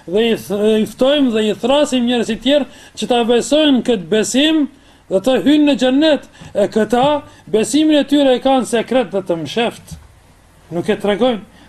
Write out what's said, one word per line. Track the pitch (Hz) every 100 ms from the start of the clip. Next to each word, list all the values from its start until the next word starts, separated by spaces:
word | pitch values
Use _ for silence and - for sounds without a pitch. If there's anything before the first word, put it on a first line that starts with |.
| -
Dhe | 196 233
i | 208
th-, | - 202 214 220
i | 208
ftojmë | - 262 294 262
dhe | 220 214
i | 202
thrasim | 247 285 294 254 240
njerëz | 247 214
të | 226
tjerë | 254 285 262 - - -
që | 220
ta | 240 226
besojnë | 240 - 302 302 254 -
këtë | 220 160
besim | 214 202 254 302 320 277 - - - -
dhe | 185
të | 226 254 196
hynë | 302 294
në | 262
xhennet. | 254 269 320 277 - - -
E | - 196
këta, | 220 214 240 277 294 - - -
besimin | 202 220 285 311 302
e | 269
tyre | 294 277 247
e |
kanë | 262 262 202
sekret | 233 - 247 190 196
dhe |
të | 190 165 147
msheft. | 220 226 - - - - - _ - _ _ - 165
Nuk | 175
e | 202
tregojnë | 202 196 254 220 - -